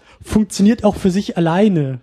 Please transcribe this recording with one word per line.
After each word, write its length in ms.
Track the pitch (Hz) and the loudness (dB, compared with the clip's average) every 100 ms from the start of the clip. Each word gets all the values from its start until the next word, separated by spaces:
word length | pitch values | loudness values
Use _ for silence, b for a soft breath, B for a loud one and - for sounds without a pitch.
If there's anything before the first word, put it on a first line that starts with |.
| b b | b b
funktioniert 600 | - 214 214 - 196 233 | -2 -2 -2 0 2 2
auch 120 | 208 202 | 0 0
für 140 | 196 | -2
sich 280 | 180 202 - | -2 -4 -2
alleine." 640 | 165 170 214 175 139 127 | 0 2 2 2 -2 -6